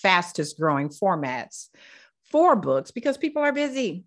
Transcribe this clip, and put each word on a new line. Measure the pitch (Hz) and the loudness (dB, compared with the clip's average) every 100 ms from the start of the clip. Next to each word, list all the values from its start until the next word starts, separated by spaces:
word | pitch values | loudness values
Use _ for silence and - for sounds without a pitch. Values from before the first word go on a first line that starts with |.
fastest | 196 180 180 - 147 - | 2 2 0 -6 -6 0
growing | 156 139 147 | 0 2 -2
formats | 147 196 165 135 127 - - - _ - - _ _ - | -2 -2 -2 -4 -6 -10 -16 -20 _ -20 -20 _ _ -2
for | 302 349 | 4 4
books | 240 139 135 - | 4 2 -2 -2
because | 247 285 269 | -6 -4 -4
people | 320 302 | -4 -2
are | 285 | -2
busy, | 277 294 262 226 180 | 0 -2 -2 -4 -6